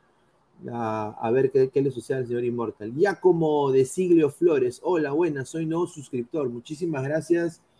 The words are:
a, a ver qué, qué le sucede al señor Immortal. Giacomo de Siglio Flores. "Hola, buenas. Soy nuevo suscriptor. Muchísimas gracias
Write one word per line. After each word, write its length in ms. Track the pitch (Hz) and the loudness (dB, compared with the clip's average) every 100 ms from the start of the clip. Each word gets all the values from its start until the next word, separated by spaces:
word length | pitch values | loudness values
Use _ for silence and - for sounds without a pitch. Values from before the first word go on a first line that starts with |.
| _ _ _ _ _ _ 123 | _ _ _ _ _ _ -12
a, 460 | 120 113 110 107 113 | -6 -4 -4 -6 -6
a 120 | 113 | 0
ver 200 | 123 131 | 2 2
qué, 200 | 139 131 | 2 2
qué 100 | - | 2
le 80 | 139 | -2
sucede 300 | 123 - 135 | -2 -4 -4
al 80 | 120 | -4
señor 160 | 120 | -4
Immortal. 500 | 123 120 113 - 107 | -4 -4 -6 -6 -8
Giacomo 800 | 131 196 180 185 170 160 147 139 | 0 0 2 4 4 2 2 4
de 140 | 135 135 | 4 2
Siglio 440 | - 185 170 147 | 0 4 6 4
Flores. 520 | - 170 151 - - | 4 2 4 2 -2
"Hola, 300 | 151 180 147 | -2 0 0
buenas. 360 | 147 175 143 127 | 0 0 -2 -6
Soy 160 | 165 160 | -6 -4
nuevo 220 | 160 170 | -2 -4
suscriptor. 600 | 165 139 127 120 165 135 | -6 -10 -8 -6 -4 -4
Muchísimas 560 | 120 - 151 170 156 | -6 -10 -8 -4 -4
gracias 600 | 135 156 - 170 170 - _ _ | -2 -4 0 0 0 -6 _ _